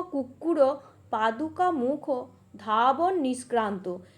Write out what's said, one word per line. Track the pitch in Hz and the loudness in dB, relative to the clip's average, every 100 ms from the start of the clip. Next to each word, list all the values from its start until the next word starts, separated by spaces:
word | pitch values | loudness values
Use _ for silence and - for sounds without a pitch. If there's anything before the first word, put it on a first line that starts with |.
| 359 | -2
কুকুর | 277 240 - 320 320 262 277 - - - | -6 -6 -6 -2 4 4 2 -10 -20 -8
পাদুকা | 220 220 226 311 320 359 | 0 0 0 -6 0 0
মুখ | 311 240 294 311 254 262 - _ - | 2 -2 -2 -4 -4 -6 -18 _ -12
ধাবন | 220 214 254 277 349 370 | 0 4 4 4 2 2
নিষ্ক্রান্ত, | 262 254 - 233 214 196 185 180 - | 0 -2 -2 0 0 -4 -6 -10 -12